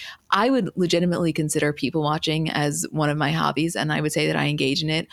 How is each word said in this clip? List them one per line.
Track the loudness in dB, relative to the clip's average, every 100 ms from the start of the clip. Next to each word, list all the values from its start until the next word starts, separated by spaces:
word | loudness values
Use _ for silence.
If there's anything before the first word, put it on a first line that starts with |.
| -16 -12 -2
I | 2 4
would | 2 0 0
legitimately | 2 2 2 2 0
consider | 0 0 0 0
people | 0 -2 0
watching | 0 0 0 0 0
as | 0 0 -2 -4
one | 0 0
of | 0
my | 0
hobbies, | 0 0 0 -2
and | 0 -2
I | 0
would | 0
say | 0 0
that | 0
I | 0
engage | 0 0 0
in | 0
it | -2 -4